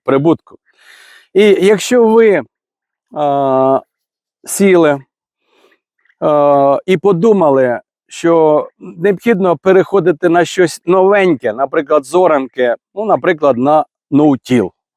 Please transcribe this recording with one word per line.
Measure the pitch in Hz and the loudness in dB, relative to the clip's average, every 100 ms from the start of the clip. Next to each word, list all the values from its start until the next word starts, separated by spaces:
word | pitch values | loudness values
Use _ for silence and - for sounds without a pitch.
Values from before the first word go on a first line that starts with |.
прибутку. | - 139 160 156 _ - _ _ _ - - - _ | -4 -2 0 -2 _ -20 _ _ _ -20 -20 -20 _
І | 190 | 0
якщо | 208 185 190 214 - 247 220 | 2 2 2 0 0 0 2
ви, | 226 220 | 2 2
е, | 170 113 _ _ _ _ _ _ 151 147 139 139 131 131 135 - _ _ _ _ _ | 0 -4 _ _ _ _ _ _ -6 -4 -2 -2 0 0 -2 -6 _ _ _ _ _
сіли, | - - 196 175 156 139 - _ _ _ _ _ _ _ _ _ _ - | -14 -2 2 2 2 -2 -8 _ _ _ _ _ _ _ _ _ _ -6
е, | 160 147 143 143 139 139 - | -2 0 2 2 2 0 -2
і | 185 | -2
подумали, | 202 170 220 202 156 135 127 113 _ _ _ | 0 0 2 2 2 2 0 -4 _ _ _
що | - 165 165 156 151 - _ | -6 0 2 2 0 -2 _
необхідно | 185 185 190 180 233 190 185 165 | -20 -6 -4 -2 -2 0 0 -2
переходити | 190 196 160 196 165 156 175 | 2 0 2 -2 -2 -2 0
на | 170 | 0
щось | 165 - 170 - 170 | -2 -2 -2 -2 -2
новеньке, | 185 190 202 185 139 117 | 0 2 2 0 -2 -4
наприклад, | 113 135 160 143 151 | -6 -4 -4 -2 -2
з | 131 | 0
оранки, | 175 180 147 131 131 123 113 _ | 0 0 0 -4 -4 -4 -4 _
ну, | 190 | -10
наприклад, | 214 151 160 156 147 120 | -4 -2 -2 -2 -2 0
на | 135 156 - _ - | 0 0 -2 _ -4
ноутіл, | 139 151 131 - 123 90 _ _ | 0 0 0 -2 -2 -2 _ _